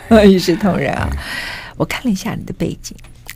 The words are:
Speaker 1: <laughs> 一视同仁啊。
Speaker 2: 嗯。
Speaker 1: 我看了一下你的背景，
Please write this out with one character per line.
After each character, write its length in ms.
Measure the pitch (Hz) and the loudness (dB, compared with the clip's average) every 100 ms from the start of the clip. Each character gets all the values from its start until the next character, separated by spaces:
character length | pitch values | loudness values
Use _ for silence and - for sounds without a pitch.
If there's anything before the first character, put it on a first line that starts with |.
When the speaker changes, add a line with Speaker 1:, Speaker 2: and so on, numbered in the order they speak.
Speaker 1:
<laughs> 240 | - 226 202 | 4 6 8
一 140 | 185 | 6
视 160 | 175 160 | 4 0
同 200 | 202 - | 0 0
仁 160 | 139 - | -2 -2
啊。 120 | - | -4
Speaker 2:
嗯。 60 | 69 - - - - - - | -4 -6 -10 -10 -12 -10 -4
Speaker 1:
我 80 | 160 | -4
看 180 | - | -2
了 60 | 254 | -2
一 60 | 190 | -2
下 180 | 208 | -4
你 100 | - | -8
的 80 | - | -8
背 220 | - 170 - | -6 -6 -6
景， 160 | - - - - - | -14 -18 -20 -20 -20